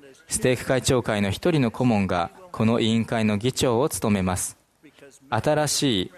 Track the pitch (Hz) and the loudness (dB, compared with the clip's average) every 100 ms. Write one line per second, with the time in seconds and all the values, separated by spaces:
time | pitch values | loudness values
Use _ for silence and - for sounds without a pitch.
0 | 139 - - - 127 120 - 131 123 131 | -20 -20 -8 -2 0 0 0 0 2 0
1 | 117 107 101 98 180 156 117 - 127 104 | 0 0 0 0 0 2 0 0 2 2
2 | 92 90 85 - - - 110 117 113 113 | 2 0 -4 -8 -16 -2 2 2 2 0
3 | 107 117 110 104 123 - 139 117 156 - | 0 0 0 0 -2 -2 0 2 0 -2
4 | 113 101 92 90 - - _ _ - - | 0 0 0 -2 -6 -10 _ _ -20 -20
5 | - - 135 113 151 151 147 - 139 101 | -20 -20 -6 -2 0 0 0 0 0 0
6 | - | -2